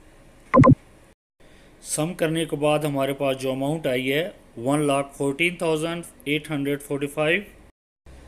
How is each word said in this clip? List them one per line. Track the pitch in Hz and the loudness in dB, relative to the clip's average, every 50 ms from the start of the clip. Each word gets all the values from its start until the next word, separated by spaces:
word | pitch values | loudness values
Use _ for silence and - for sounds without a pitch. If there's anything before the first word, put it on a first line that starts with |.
| - - - - - - - - - - - - - - - - - - - - - - _ _ _ _ _ _ - - - - - - - - | -20 -20 -20 -20 -20 -20 -20 -20 -6 2 6 6 8 8 6 4 2 -6 -20 -20 -20 -20 _ _ _ _ _ _ -20 -20 -20 -20 -20 -20 -20 -18
सम | - - - - 151 175 180 | -12 -8 -4 -4 -4 -4 -2
करने | - 170 156 160 165 160 | -2 -2 0 0 0 -2
के | 156 160 | -2 -2
बाद | 143 151 151 151 151 151 | 0 2 2 2 2 0
हमारे | 151 139 135 135 139 | 0 0 0 0 -2
पास | 139 139 143 135 135 | -2 0 0 0 0
जो | 127 127 131 | 0 -2 -4
amount | 131 135 135 143 156 165 156 | -2 -2 -2 -2 -2 -2 -2
आई | 143 127 127 131 | -2 -2 0 0
है | 131 139 151 175 214 - - - - - 120 | 0 0 0 -2 -4 -6 -14 -20 -20 -12 -6
वन | 113 131 143 151 147 | -2 0 2 2 2
लाख | 143 139 139 139 139 - | 2 2 0 0 -4 -4
फ़ोर्टीन | - 143 139 139 139 170 175 175 165 | -4 -2 -2 0 0 0 0 0 0
थाउजेंड | 180 165 160 151 156 165 170 170 165 - - - - 143 | -2 0 0 0 -2 -4 -6 -6 -10 -12 -16 -10 -4 -2
एट | 147 151 151 - | -2 -2 -2 -4
हंड्रेड | 156 139 139 139 143 143 | -4 -4 -2 -2 -4 -4
फ़ोर्टी | - - 147 139 143 | -4 -6 -6 -4 -4
फ़ाइव। | 139 - 151 151 156 175 202 202 - - - - - _ _ _ _ _ _ - - - - - | -4 -2 -2 0 0 0 0 -2 -6 -16 -20 -20 -20 _ _ _ _ _ _ -20 -20 -20 -20 -20